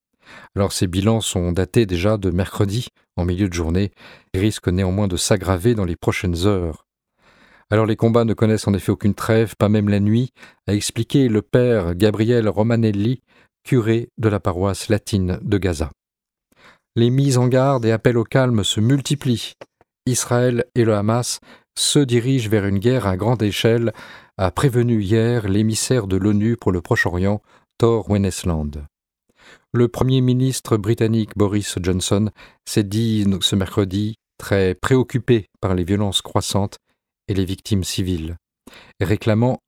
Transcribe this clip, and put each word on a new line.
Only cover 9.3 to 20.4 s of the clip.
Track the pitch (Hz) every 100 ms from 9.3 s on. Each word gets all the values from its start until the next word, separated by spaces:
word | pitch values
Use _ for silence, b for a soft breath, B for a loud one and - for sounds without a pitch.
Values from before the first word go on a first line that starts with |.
| 110 110 -
pas | 104
même | 107 104
la | 101
nuit, | 104 113 127 B B B -
a |
expliqué | 104 - 113 113 143 127
le | 107
père | - 127 123 113 85
Gabriel | 90 107 104 110 120 107
Romanelli, | 90 113 113 110 101 110 131 b b b _
curé | - 131 107 113 120 -
de | 110
la | 101
paroisse | 101 87 98 95 -
latine | 104 - 101 90 92
de | 139 98
Gaza. | 92 76 71 - _ _ _ _ _ b b b b 117
Les | 120
mises | 135 139 123
en | 123
garde | 127 139 131 113
et |
appels | 113 127 117
au |
calme | 107 135 127 113
se | 92 110
multiplient. | 113 139 - 143 127 110 - - - _ _ _
Israël | 131 120 - 120